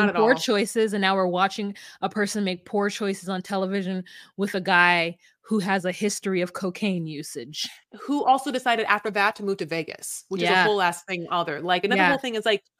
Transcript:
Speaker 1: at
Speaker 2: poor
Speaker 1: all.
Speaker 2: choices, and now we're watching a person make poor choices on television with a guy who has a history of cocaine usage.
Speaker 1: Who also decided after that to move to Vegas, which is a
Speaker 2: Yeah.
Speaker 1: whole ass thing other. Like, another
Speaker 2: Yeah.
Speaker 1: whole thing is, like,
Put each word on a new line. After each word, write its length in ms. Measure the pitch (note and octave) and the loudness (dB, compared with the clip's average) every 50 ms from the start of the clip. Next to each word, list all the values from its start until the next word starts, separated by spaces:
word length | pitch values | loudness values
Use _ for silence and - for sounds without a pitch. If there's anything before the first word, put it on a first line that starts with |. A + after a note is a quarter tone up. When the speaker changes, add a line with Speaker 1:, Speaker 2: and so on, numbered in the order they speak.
| G#3+ | 2
Speaker 1:
at 100 | G3+ F3 | 2 4
Speaker 2:
poor 180 | F3 G#3+ A#3 C4 | 4 6 4 4
Speaker 1:
all. 80 | B3 | 4
Speaker 2:
choices, 540 | - - G#3+ G3+ A#3 - - A3+ A3 G#3+ G3+ | 2 0 2 2 0 0 0 0 0 0 0
and 80 | G#3 G3 | 2 2
now 120 | F#3+ G3 | 2 2
we're 120 | G3 F#3 | 2 2
watching 480 | F3+ F3 F3+ F#3+ G3 - - G#3 G3+ G3+ - - - - - | 0 2 2 2 0 0 -2 -8 -8 -8 -10 -16 -20 -12 -6
a 80 | - G3 | -6 -4
person 340 | - G#3+ G3+ G3 - G#3+ G3+ | -2 -2 -2 -2 -2 -2 -2
make 220 | F#3 F#3 F3+ - | -2 -2 -6 -8
poor 240 | - - G3+ G3+ G3+ | -6 -2 -2 0 0
choices 400 | G3 - G#3+ G3 G3 G3 F3+ F3 | -2 -2 -4 -4 -4 -6 -6 -8
on 140 | F#3+ F#3 F#3 | -6 -6 -6
television 600 | - G#3 F#3+ F#3+ F#3 G3 G3+ F#3 F#3 F#3+ F#3 F3+ - - - - - _ - | -4 -4 -2 -2 -2 -2 -2 -2 -2 -4 -6 -6 -10 -14 -20 -20 -14 _ -4
with 160 | G3 G3+ - | -4 -2 -2
a 80 | F#3+ F3 | -2 0
guy 560 | F#3+ F#3 F3 F3 F3 F3 E3+ E3 E3+ E3+ _ _ _ _ _ | 4 6 6 8 8 6 4 2 0 -4 _ _ _ _ _
who 200 | _ - A3 G#3+ | _ -2 -2 0
has 260 | F3 G3+ G3 G3 E3 | 0 2 0 0 0
a 60 | F#3 F3 | -2 -4
history 500 | - G#3 G#3 - - - G3+ F#3+ F3+ F3 | -2 -2 -2 -2 -2 -4 -2 0 0 0
of 100 | F3+ - | -2 -4
cocaine 540 | - G3 F#3 F3+ - A3 G3+ F#3 F3 E3 | -6 -6 -6 -6 -2 -2 -2 -2 -2 -4
usage. 600 | D#3 D#3 C#3+ D#3 - - C#3+ A#2+ C#3 D#3 - - - - - _ _ - - - | -6 -8 -10 -10 -10 -10 -12 -12 -12 -10 -10 -10 -10 -10 -14 _ _ -20 -14 -6
Speaker 1:
Who 200 | - C#4+ C#4+ - | -4 -2 0 2
also 300 | B3+ C4 C4+ C#4 D4 B3 | 2 2 2 2 -2 -4
decided 320 | B3+ B3+ B3+ A#3 A3+ G#3+ | -2 0 0 0 0 2
after 260 | G3 G3+ G#3 - A3 F#3+ | 0 0 0 -2 -2 0
that 220 | G#3 G3 G#3+ A3 | 2 2 0 0
to 60 | - G#3 | -2 -4
move 140 | G3 G3 | -4 -4
to 80 | G3 F3 | -4 -4
Vegas, 600 | D3 E3 E3 D#3 - - - - - - - - - | -6 -4 -6 -6 -6 -8 -12 -12 -12 -12 -12 -10 -8
which 140 | - F3+ F3 | -4 -2 2
is 60 | F3 | 4
a 20 | F3+ | 4
Speaker 2:
Yeah. 120 | F#3 F3+ | 6 6
Speaker 1:
whole 180 | G#3+ G#3 G3+ F3+ | 4 4 4 2
ass 220 | F3 F3 - - | 0 0 -2 -8
thing 220 | - F#3 F3 E3+ - | -8 -8 -8 -6 -4
other. 320 | - F3 E3+ E3 D3 D3 D#3 | -2 -2 -2 -2 -4 -4 -2
Like, 220 | F3+ F3+ F3+ F3+ | 0 0 2 2
another 180 | G3 A#3+ G3 F#3 | 2 2 4 4
Speaker 2:
Yeah. 60 | F3+ | 4
Speaker 1:
whole 80 | C#4 C4 | 2 2
thing 160 | - B3+ A3+ | -2 -4 -4
is, 100 | A3 G#3 | -2 0
like, 180 | A3+ G#3 G3 _ _ _ | 0 0 0 _ _ _